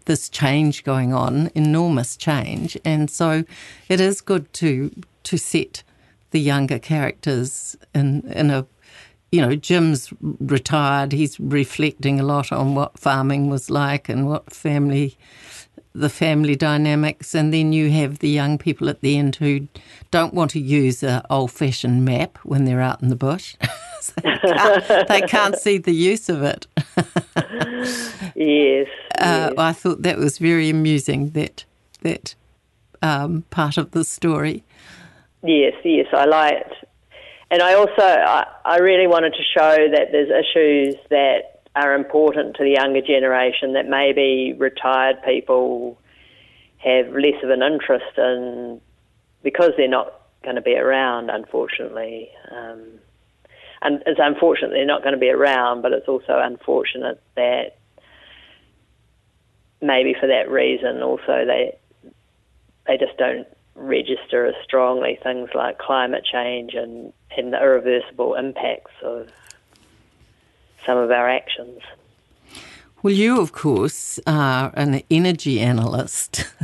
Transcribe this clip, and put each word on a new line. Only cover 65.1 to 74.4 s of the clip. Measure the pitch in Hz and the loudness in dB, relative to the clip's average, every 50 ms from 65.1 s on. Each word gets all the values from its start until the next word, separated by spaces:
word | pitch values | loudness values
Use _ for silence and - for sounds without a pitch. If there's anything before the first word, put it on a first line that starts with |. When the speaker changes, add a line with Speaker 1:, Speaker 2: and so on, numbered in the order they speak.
| 123 - - | -4 -4 -6
Speaker 2:
things | 131 127 123 123 120 - | -6 -6 -6 -8 -8 -6
like | 131 123 123 - - | -4 -4 -4 -6 -8
climate | - - 135 131 127 123 131 - - - | -6 -4 -2 -2 -2 -2 -4 -4 -6 -6
change | - 123 120 123 123 123 120 117 - | -4 -4 -4 -4 -6 -8 -10 -10 -10
and, | 120 117 117 117 117 117 - - _ _ _ - | -10 -10 -10 -12 -14 -16 -18 -20 _ _ _ -8
and | - 123 127 123 | -8 -6 -4 -2
the | - | 0
irreversible | 135 139 131 123 120 131 123 123 - - - - 123 127 120 | 4 4 4 4 2 2 0 0 -2 -4 -6 -4 -4 -2 -2
impacts | 123 127 135 127 - 113 123 120 117 - - - - 127 | -4 -4 -6 -6 -6 -6 -6 -6 -8 -10 -16 -20 -14 -10
of | 123 117 117 117 113 - _ _ - - _ _ _ _ _ _ _ _ _ _ _ _ _ _ _ _ _ _ _ _ _ _ _ _ _ - | -10 -10 -10 -12 -16 -20 _ _ -20 -20 _ _ _ _ _ _ _ _ _ _ _ _ _ _ _ _ _ _ _ _ _ _ _ _ _ -4
some | - 127 123 | -2 0 0
of | 120 117 | 2 2
our | 123 120 123 123 | 2 2 2 0
actions. | 127 131 - - - - 120 123 123 - - - - - _ _ _ _ _ _ _ _ _ _ - - - - - - - _ _ _ - | 0 -2 -4 -6 -10 -10 -12 -14 -18 -20 -20 -20 -20 -20 _ _ _ _ _ _ _ _ _ _ -20 -20 -20 -20 -20 -20 -20 _ _ _ -2
Speaker 1:
Well, | 202 202 | 0 2
you, | 190 214 226 247 247 | 4 4 4 4 2
of | 185 151 - | 0 0 -4
course, | - - 151 131 98 104 156 - - - - - - - | -4 -2 0 2 2 0 -2 -4 -6 -10 -12 -12 -8 -2
are | - 151 151 | -2 0 2